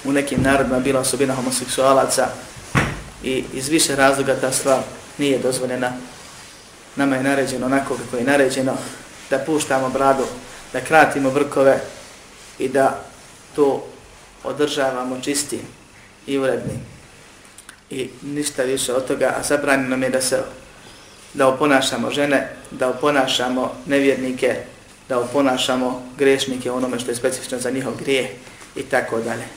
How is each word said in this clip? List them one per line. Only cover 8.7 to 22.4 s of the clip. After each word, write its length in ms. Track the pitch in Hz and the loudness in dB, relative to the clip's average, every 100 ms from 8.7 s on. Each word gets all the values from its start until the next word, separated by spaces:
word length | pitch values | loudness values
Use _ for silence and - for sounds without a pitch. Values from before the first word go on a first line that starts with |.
| 123 - - - - - | -2 -6 -14 -18 -20 -4
da 100 | 135 | -4
puštamo 500 | 139 151 - 135 131 | 0 -2 2 0 0
bradu, 360 | 135 139 131 113 - - - - | 2 4 4 0 -4 -14 -18 -8
da 80 | 131 | -8
kratimo 500 | 127 160 143 147 135 | 4 6 6 4 0
brkove 480 | 131 143 - 135 120 - - - - - - - - | 2 0 4 6 6 0 -14 -18 -20 -20 -20 -20 -6
i 100 | 127 | -2
da 340 | 139 135 - - - - - - - | 2 2 0 -12 -20 -20 -20 -12 2
to 320 | 143 127 - - - - - - | 2 2 -6 -18 -20 -20 -20 -12
održavamo 760 | 131 131 147 147 135 127 127 127 | -8 -2 -2 0 -2 -2 -6 -6
čistim 380 | 127 139 - 104 - - - - - - - | -4 -4 -4 -8 -10 -20 -20 -20 -20 -20 -4
i 100 | 139 | 0
urednim. 420 | 135 120 120 - - - - - - - - - - - _ | 0 0 -4 -8 -12 -18 -20 -20 -20 -20 -20 -20 -20 -20 _
I 200 | 131 131 - | -8 -8 -10
ništa 420 | 139 147 147 - | -10 -6 -6 -2
više 300 | 127 131 - | -2 0 0
od 140 | 123 131 | -2 0
toga, 280 | 143 131 - | 0 0 0
a 40 | |
zabranjeno 460 | 131 143 143 135 131 | 0 0 2 2 2
nam 140 | 131 | 0
je 60 | 131 | 0
da 120 | 131 | 0
se, 220 | 131 131 - - - - - - - - - | 0 -2 -4 -12 -20 -20 -20 -20 -20 -20 -18
da 140 | - 135 | 2 4
oponašamo 640 | 131 147 139 131 120 120 | 4 4 4 4 -2 -4
žene, 380 | 127 143 135 | -2 0 0